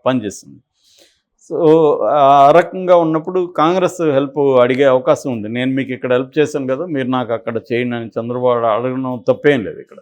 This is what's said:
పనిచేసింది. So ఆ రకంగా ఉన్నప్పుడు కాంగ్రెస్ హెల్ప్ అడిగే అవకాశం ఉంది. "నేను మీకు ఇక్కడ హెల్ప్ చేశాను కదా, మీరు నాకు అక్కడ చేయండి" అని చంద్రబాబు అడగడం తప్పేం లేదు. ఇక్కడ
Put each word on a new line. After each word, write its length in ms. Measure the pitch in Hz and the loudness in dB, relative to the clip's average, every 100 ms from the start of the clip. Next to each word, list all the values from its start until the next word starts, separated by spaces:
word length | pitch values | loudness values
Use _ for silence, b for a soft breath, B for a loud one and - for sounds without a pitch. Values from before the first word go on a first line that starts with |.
| 123 | -4
పనిచేసింది. 520 | 131 104 - 71 71 _ _ b b b b _ _ - | -4 -6 -12 -20 -20 _ _ b b b b _ _ -10
So 120 | 147 160 160 151 - | 0 4 4 4 0
ఆ 480 | 107 147 139 143 139 | 0 2 4 6 8
రకంగా 440 | 165 180 185 185 175 | 6 2 -4 2 2
ఉన్నప్పుడు 580 | 165 160 165 185 180 165 | 2 -2 -4 -4 -4 -2
కాంగ్రెస్ 540 | 156 185 180 180 160 | 0 0 -2 -2 -2
హెల్ప్ 280 | 135 139 147 | 0 -2 -2
అడిగే 440 | 139 127 123 131 | 2 4 2 2
అవకాశం 480 | 139 127 139 139 143 | 2 2 2 -2 -2
ఉంది. 180 | 117 104 | -8 -8
"నేను 220 | 120 131 | -6 -4
మీకు 200 | 135 127 | -4 -6
ఇక్కడ 220 | 123 127 | -8 -2
హెల్ప్ 260 | 123 131 156 | -2 -2 -2
చేశాను 280 | 147 147 131 | -2 -2 -6
కదా, 180 | 131 180 | -6 -4
మీరు 220 | 143 127 | -6 -4
నాకు 260 | 127 113 | -4 -4
అక్కడ 240 | 113 - 113 | -6 -6 -8
చేయండి" 380 | - 120 123 120 | -4 -4 -4 -6
అని 100 | 113 | -8
చంద్రబాబు 420 | 120 117 123 123 | -8 -8 -2 0
అడగడం 760 | 120 113 113 127 127 131 123 135 | 0 0 0 -2 -6 -6 -6 -2
తప్పేం 360 | 123 143 135 | 0 2 0
లేదు. 160 | 87 76 | -4 -12
ఇక్కడ 180 | - - | -20 -20